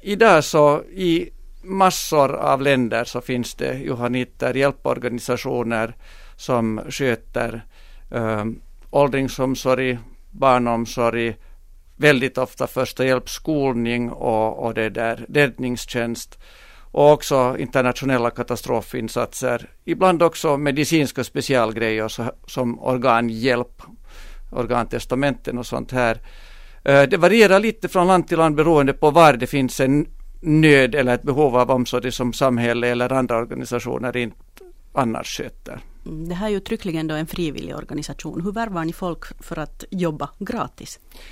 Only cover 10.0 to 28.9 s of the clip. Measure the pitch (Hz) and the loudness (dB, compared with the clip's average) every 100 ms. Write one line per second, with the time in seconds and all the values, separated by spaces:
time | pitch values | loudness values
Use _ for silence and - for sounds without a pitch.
10 | 113 - - 107 135 123 120 117 117 - | -8 -20 -20 0 2 4 2 -2 -4 -2
11 | 117 117 117 104 - - - - - - | 0 0 -2 -6 -14 -20 -20 -20 -20 0
12 | 147 135 131 127 127 - 131 127 127 - | 2 4 0 -2 -4 -4 -6 -4 -4 -2
13 | 131 127 - - - 151 135 117 117 120 | 0 0 -4 -8 -4 0 0 0 -2 -2
14 | 117 - 127 110 110 - 117 113 110 107 | -4 -4 -2 0 0 -2 -4 -4 -4 -4
15 | 113 113 117 147 139 117 127 123 - 123 | -4 -6 -4 0 0 0 -6 -6 -6 -6
16 | 117 117 - - - - - - - - | -6 -6 -12 -20 -20 -20 -20 -20 -6 4
17 | 147 147 - 135 123 131 120 135 123 120 | 6 6 4 2 2 0 -2 0 0 -2
18 | 131 127 120 - 120 120 - 117 - 127 | 0 0 0 -2 -6 -6 -4 -4 -4 -8
19 | 113 120 117 - 127 120 - - - 165 | -6 -4 -4 -4 -4 -4 -6 -12 -6 0
20 | 185 170 165 - 160 143 147 139 143 160 | 2 4 2 2 -2 0 0 -2 2 2
21 | 135 - 120 143 - 131 113 110 113 110 | 0 -2 -6 -4 0 0 0 0 -2 0
22 | 110 - 117 - - - 123 - - 127 | -4 -6 -8 -8 -10 -4 -4 -4 -2 0
23 | 131 117 120 110 127 120 123 - - - | 2 2 2 -2 0 0 -4 -12 -20 -20
24 | - - - - - 123 117 120 113 117 | -20 -18 -18 -16 -10 -6 -2 -2 -2 -6
25 | - 131 143 123 - 120 123 127 123 127 | -4 -2 -2 -2 -6 -8 -6 -8 -4 -2
26 | 120 113 - - - - - - - 139 | 0 -2 -8 -20 -20 -20 -20 -6 4 6
27 | 139 160 175 226 202 190 220 214 180 190 | 6 6 6 8 8 6 4 -2 -2 2
28 | 180 185 - 165 160 147 156 156 139 | 4 4 2 2 2 4 4 4 4